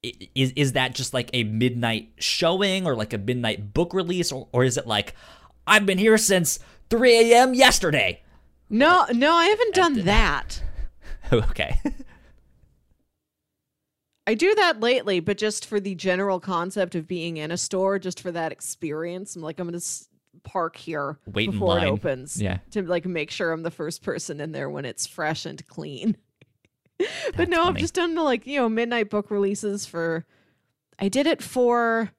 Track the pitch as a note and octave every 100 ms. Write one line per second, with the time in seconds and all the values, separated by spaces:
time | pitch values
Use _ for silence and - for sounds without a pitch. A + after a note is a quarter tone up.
0 | B2 - - C3+ C3 C3 C#3 B2+ B2+ B2+
1 | B2+ C3 A#2+ B2+ G#2+ A2 B2 A#2+ A#2 A2
2 | - _ - - E3 F#3 G3+ F#3+ F3+ A#2+
3 | G#2+ A2 G2+ B2 A2+ G#2 G#2 C#3 F3 F#3
4 | F3 F3+ E3 C3 - C3 B2+ A#2+ A2+ G#2
5 | - - - - - _ - G#3 G3 F#3
6 | A3 A3 A3 F#3 E3+ - - - - A#3
7 | B3 A#3 A#3 A#3 C4 B3 C4 - F3+ C#3+
8 | F#2+ - _ - _ _ _ G#3+ D4 F4+
9 | A#3 A#3+ C#4+ E4+ E4+ G#4+ A#4 F#4 E4+ B3+
10 | F3 G#3+ G3+ C#3+ - - - - - -
11 | - - - A#2+ A2 - D#2+ - D4 -
12 | - - - - _ _ _ _ _ _
13 | _ _ _ _ _ _ _ _ _ _
14 | _ _ - A3 F4+ G#4+ F4+ A3+ A#3 B3+
15 | G3+ F#3 F3 G3+ G#3+ G#3 - G#3 G3 F3+
16 | F#3+ F3+ G3+ F#3 F#3+ F3 F3 G3+ F3+ F3+
17 | D#3 F3+ E3+ D#3+ D3+ F3 - F#3 F#3+ G3
18 | F#3 - F3+ E3+ D#3+ - - - E3 D3+
19 | E3+ F3+ F#3 F3 D#3+ D#3+ F3 F3 - -
20 | - _ _ _ - F#3+ E3 - - D3+
21 | C#3 D3+ - F#2+ A2 G#2+ - F2+ F#2 G#2
22 | E3 C3 B2+ - G2+ F#2+ - G#3+ F3 F3
23 | F3+ E3+ D3+ - F3 E3 E3 - D#3 -
24 | - C#3+ - D3 D3+ D3 C#3 D3 C3+ -
25 | - - D3+ D#3+ E3 C3+ - - D#3 C3+
26 | G#3+ - _ _ _ _ _ _ _ _
27 | G4 - D5+ - F4 E4+ F4 - E4+ F#4
28 | E4+ D#4+ D4+ A#3+ B3 C#4+ A#3 A3 A#3+ A#3+
29 | G#3+ G#3 G3+ G#3 G3 G3+ G#3 G3+ - E3+
30 | E3 E3 - _ _ _ _ _ _ -
31 | G3 A#3+ C#4+ D#4+ G#3+ B3+ A#3+ A#3+ A#3 A3+
32 | A3